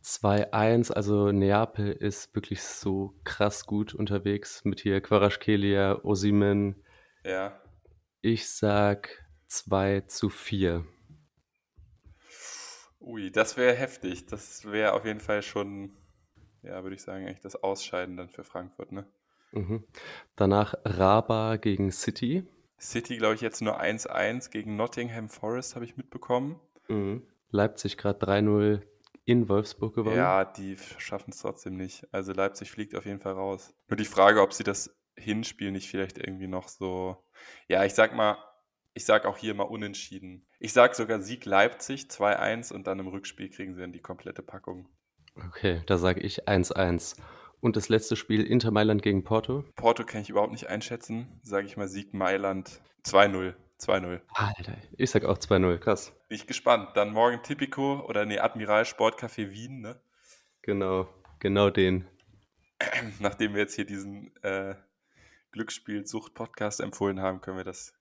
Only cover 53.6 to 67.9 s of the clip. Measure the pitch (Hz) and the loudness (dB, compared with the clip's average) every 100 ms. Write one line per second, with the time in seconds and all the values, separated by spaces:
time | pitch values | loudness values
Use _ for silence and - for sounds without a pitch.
53.6 | _ _ - 98 90 90 _ - 104 104 | _ _ 0 0 0 -10 _ -2 -2 -2
54.6 | 85 - - - 127 104 - 95 - 95 | -10 -14 -18 -4 0 2 2 -2 2 4
55.6 | 92 85 - 98 - _ _ 107 - 123 | 4 2 0 -2 -2 _ _ -14 -8 -4
56.6 | - 117 101 101 104 110 120 120 - 139 | 2 2 2 -2 0 4 2 2 -6 -6
57.6 | 135 139 135 139 - 104 107 101 110 110 | -4 -2 -2 -2 -2 -2 -2 0 0 -2
58.6 | 104 104 113 - 110 - 117 - 101 98 | 0 2 2 0 0 0 -10 -8 -8 -10
59.6 | 123 135 107 120 _ _ _ - _ _ | -14 -14 -14 -16 _ _ _ -20 _ _
60.6 | - 101 95 92 92 - - - 101 98 | -4 -2 0 0 -2 -12 -20 -6 0 6
61.6 | 101 98 92 92 90 _ _ _ _ _ | 6 6 4 2 -4 _ _ _ _ _
62.6 | _ _ - - 117 101 101 - 110 101 | _ _ -4 -4 -6 -4 -6 0 -2 0
63.6 | 104 - 98 101 101 101 104 _ 101 98 | -2 -4 -6 -8 -10 -14 -18 _ -4 -4
64.6 | 98 95 _ _ _ _ _ _ _ 107 | -6 -10 _ _ _ _ _ _ _ -10
65.6 | 110 - - 208 101 110 - - 113 - | -8 -10 -8 -8 -6 -10 -10 -14 -14 -4
66.6 | 104 - 107 - 98 95 95 95 - 92 | -6 -4 -8 -2 -2 0 -4 -4 -8 -8
67.6 | 92 92 - | -10 -12 -18